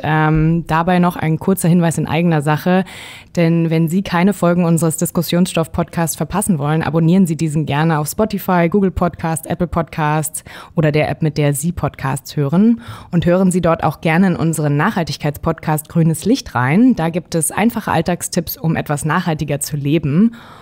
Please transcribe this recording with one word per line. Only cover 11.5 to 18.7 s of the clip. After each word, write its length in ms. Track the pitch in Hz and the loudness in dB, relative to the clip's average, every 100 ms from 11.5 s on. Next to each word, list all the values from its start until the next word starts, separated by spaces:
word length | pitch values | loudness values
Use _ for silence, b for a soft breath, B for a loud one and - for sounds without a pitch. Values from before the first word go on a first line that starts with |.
Sie 200 | 143 170 | 0 -2
Podcasts 640 | 175 143 - 135 143 - - | -2 -4 -4 -6 -6 -6 -4
hören. 460 | 139 165 220 233 B B B | 0 4 4 2 B B B
Und 160 | 175 156 | 0 2
hören 240 | 180 190 | 4 4
Sie 100 | 180 | 2
dort 220 | 170 165 | 2 0
auch 180 | - - | -2 -2
gerne 280 | 165 160 190 | 0 2 2
in 80 | 170 | 2
unseren 400 | 160 160 151 143 | -2 0 0 0
Nachhaltigkeitspodcast 1120 | 180 214 156 139 151 - - 160 - 151 - | 0 -2 -4 -4 -6 -4 -4 -4 -2 -2 -2
Grünes 360 | 170 160 156 | 0 2 2
Licht 300 | 190 269 - | 0 0 -2
rein. 400 | 120 127 170 254 | -2 2 4 4
Da 140 | 226 165 | 4 0
gibt 260 | 170 - | -4 -4
es 160 | 170 156 | -4 -2
einfache 400 | - 220 226 - | 0 0 0 -2
Alltagstipps, 680 | 156 170 175 - - 165 - | -2 0 -2 -4 -4 -4 -4
um 200 | 165 | -2